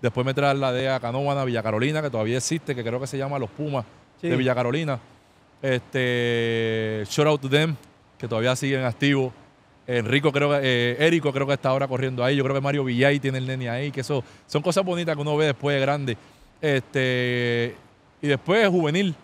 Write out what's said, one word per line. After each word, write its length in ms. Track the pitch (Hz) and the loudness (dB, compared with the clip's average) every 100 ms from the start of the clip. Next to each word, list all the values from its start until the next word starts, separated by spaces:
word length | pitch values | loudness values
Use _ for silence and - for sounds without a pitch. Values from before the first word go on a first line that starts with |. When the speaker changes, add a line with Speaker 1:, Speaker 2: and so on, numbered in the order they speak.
Speaker 1:
Después 240 | 123 120 127 | -2 -2 -2
me 80 | |
trasladé 560 | 135 143 139 135 123 135 | 2 2 2 0 0 -2
a 100 | 131 | -2
Canóvana, 460 | 120 127 143 139 131 | -2 -4 -2 -2 -2
Villa 160 | 117 | -2
Carolina, 400 | 110 107 131 156 | -2 0 0 0
que 80 | 151 | -2
todavía 280 | 120 110 127 | -2 -2 -2
existe, 360 | - 165 - | -2 -6 -6
que 100 | 127 | -6
creo 160 | 117 120 | -4 -6
que 60 | 131 | -6
se 140 | 139 | -6
llama 180 | 135 143 | -6 -4
Los 140 | 113 | -6
Pumas 340 | - 151 139 113 - _ _ | -6 -6 -4 -6 -14 _ _
Speaker 2:
Sí. 80 | 170 | -2
Speaker 1:
de 80 | 165 | 0
Villa 200 | 127 123 | 2 0
Carolina. 440 | 120 139 160 127 - - _ _ _ _ | 0 0 -2 -4 -8 -20 _ _ _ _
Este, 1400 | 135 127 - 135 127 123 120 117 117 113 113 113 110 110 104 | -2 -2 -2 -2 0 0 0 0 0 0 0 -2 -2 -4 -4
shout 180 | - 147 | 0 2
out 140 | 151 | 2
to 80 | 135 | 2
them, 260 | 143 160 147 - _ _ _ | 2 2 -2 -10 _ _ _
que 80 | 120 | -4
todavía 280 | 113 120 127 | 0 0 0
siguen 280 | 139 135 | -2 -2
activos. 500 | 127 113 143 139 131 - - _ _ _ - | -2 0 0 2 0 -6 -20 _ _ _ -2
Enrico 440 | 123 107 135 147 | -2 2 2 2
creo 200 | 139 147 | 2 2
que, 80 | 143 | 2
eh, 360 | 135 123 120 120 | 2 2 0 2
Érico 340 | 156 170 147 | 2 4 2
creo 140 | 139 139 | -2 0
que 60 | |
está 160 | 139 135 | 0 2
ahora 180 | 131 135 | 0 0
corriendo 360 | 127 135 127 | -2 -2 0
ahí. 120 | 123 139 | 0 2
Yo 80 | |
creo 100 | 131 | 0
que 80 | 139 | 0
Mario 220 | 139 143 | 0 -2
Villay 360 | 135 120 139 143 | 0 4 4 4
tiene 200 | 139 131 | 0 -4
el 80 | 127 | -4
nene 200 | 131 123 | -6 -4
ahí, 220 | 120 143 | -4 -6
que 120 | 135 | -6
eso 220 | 127 147 - - _ | -4 -4 -4 -16 _
son 160 | 147 | -2
cosas 240 | 165 180 190 | 2 0 0
bonitas 300 | 175 170 151 | -2 -2 -2
que 60 | |
uno 140 | 147 147 | -2 2
ve 120 | 156 | 2
después 280 | 131 143 143 | 2 0 2
de 60 | |
grande. 360 | 135 143 139 110 - - - _ | 2 0 -2 -6 -8 -20 -20 _
Este, 1120 | 156 135 - 139 131 127 123 123 120 120 120 - - _ _ _ | 0 0 0 0 0 2 0 0 0 0 -2 -6 -20 _ _ _
y 60 | 147 | 0
después 400 | 135 - 202 208 | 0 2 4 4
juvenil 460 | 180 156 160 202 156 | 4 2 2 0 -2